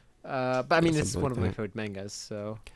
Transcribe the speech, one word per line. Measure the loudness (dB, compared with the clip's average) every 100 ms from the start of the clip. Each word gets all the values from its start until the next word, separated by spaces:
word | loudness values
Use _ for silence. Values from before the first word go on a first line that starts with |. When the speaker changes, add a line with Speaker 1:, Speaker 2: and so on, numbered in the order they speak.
| _ _
Speaker 1:
Uh, | -6 -2 0 2
but | 4 6
I |
mean, | 6
Speaker 2:
Yeah, | 4
Speaker 1:
it's | 2
Speaker 2:
something | 0
Speaker 1:
one | 0
Speaker 2:
like | 0
Speaker 1:
of |
my | -2
Speaker 2:
that. |
Speaker 1:
favorite | -2 -6 -4
mangas, | -6 -6 -10
so | -10 -10 -8 -6 -8 -12